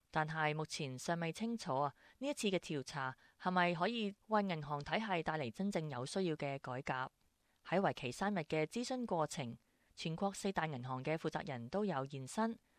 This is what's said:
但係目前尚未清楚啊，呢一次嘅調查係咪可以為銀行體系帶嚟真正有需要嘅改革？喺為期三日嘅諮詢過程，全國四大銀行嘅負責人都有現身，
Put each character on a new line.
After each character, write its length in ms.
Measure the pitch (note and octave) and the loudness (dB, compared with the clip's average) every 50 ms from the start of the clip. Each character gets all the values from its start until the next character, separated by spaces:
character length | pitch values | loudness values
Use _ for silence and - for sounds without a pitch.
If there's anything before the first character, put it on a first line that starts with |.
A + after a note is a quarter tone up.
| _ _ | _ _
但 140 | - D#3+ D#3 | 0 0 2
係 280 | D3+ D#3+ D#3+ D#3 D3+ D3+ | 2 2 2 2 2 2
目 100 | D#3 D#3 | 0 -2
前 340 | - - - D#3 C3 B2+ B2+ | -4 -4 -4 -4 -4 -4 -4
尚 200 | - - E3+ E3+ | 0 0 0 2
未 100 | E3+ E3 | 0 -2
清 280 | D#3 - G#3+ A3+ A#3 A3 | -2 -2 -2 -2 -2 -4
楚 160 | - F3+ C3 | -2 0 2
啊， 160 | C3+ D3 C#3 - _ - - - _ | 2 2 0 0 _ -20 -20 -10 _
呢 100 | B3+ C#4+ | -4 -2
一 40 | |
次 160 | C#4+ - - G3+ | -2 2 2 2
嘅 100 | F#3 E3+ | 2 2
調 240 | - - D#3+ C#3+ | 0 0 -4 -4
查 320 | - - - D3 C3 C3 - - - - _ _ | -4 -4 -4 -4 -4 -4 -4 -8 -16 -20 _ _
係 80 | - F#3 | -2 2
咪 240 | F3+ F3+ F3 F3 F3 | 4 6 6 6 4
可 120 | D#3+ F3 G#3+ | 2 2 2
以 260 | A#3+ A#3 G#3+ G3+ G3 - _ - | 2 0 -2 -2 -4 -6 _ 2
為 140 | G#3+ G#3 | 2 4
銀 220 | G3+ F#3+ E3+ D#3 D3 | 4 2 -2 -2 -2
行 180 | C#3+ D3 C#3+ | -4 -4 -4
體 100 | D3 - D#3 G#3 | 0 0 0 0
系 240 | A3 G#3+ F#3 E3+ | 2 2 0 2
帶 160 | D#3 - D#3 D#3 | 2 0 0 0
嚟 120 | C3+ A#2 | -2 -2
真 200 | - - G3 G3+ | -2 0 -2 0
正 200 | G3 F3 D#3 D3+ | 2 0 -2 0
有 160 | C3+ B2 B2+ | -4 -4 -4
需 180 | - - G3 F#3+ | -2 0 0 2
要 120 | E3+ D3+ | 2 0
嘅 220 | - D3 C#3 C#3 C#3 | 0 -2 -4 -4 -4
改 220 | - C3+ B2 C3 | -6 -6 -6 -4
革？ 300 | C#3+ - C3+ B2+ C3 - - _ _ _ _ _ _ _ _ _ _ - | -2 -2 -2 -2 -2 -6 -8 _ _ _ _ _ _ _ _ _ _ 2
喺 120 | D#3+ F#3+ | 2 4
為 100 | G3 D#3 | 4 4
期 200 | B2+ - - B2 | 2 2 -4 -4
三 200 | B2 - F#3+ G3+ | -2 0 0 0
日 60 | G#3 F3 | 2 0
嘅 260 | D3+ - D#3+ D#3 D#3 | 0 0 2 2 2
諮 180 | D#3 - A#3 B3 | 2 0 -4 -2
詢 180 | - C4 B3+ A#3+ | -2 -2 -2 0
過 220 | A3 F#3 E3 D3+ | 0 2 2 2
程， 320 | D3+ - - C3+ A#2 B2 - _ _ _ _ _ _ _ | 0 0 -4 -4 -6 -6 -10 _ _ _ _ _ _ _
全 220 | - - E3 D#3+ | -6 -4 -4 0
國 160 | F3 G3+ G3 | 0 0 -2
四 180 | G3 - - G3 | -2 0 -2 0
大 140 | F#3+ F3 D#3+ | 0 2 0
銀 200 | D#3+ D3 A#2+ B2 | 0 -2 -4 -4
行 180 | C3 C3 B2+ B2+ | -4 -6 -2 0
嘅 120 | D3+ D#3 E3 | 0 0 0
負 100 | - D#3+ | 0 -2
責 180 | - E3+ - | -2 -2 -4
人 220 | D#3 C3+ A#2+ A#2 B2 | -4 -6 -6 -6 -2
都 160 | - G3 G#3+ | -2 0 0
有 220 | G3 D#3 C3+ C3+ | 2 0 0 -2
現 200 | C#3 C#3+ C3+ C3 | -2 -6 -8 -8
身， 320 | B2+ - G#3 A3 A3+ A3+ - _ _ _ | -4 0 0 0 0 0 -6 _ _ _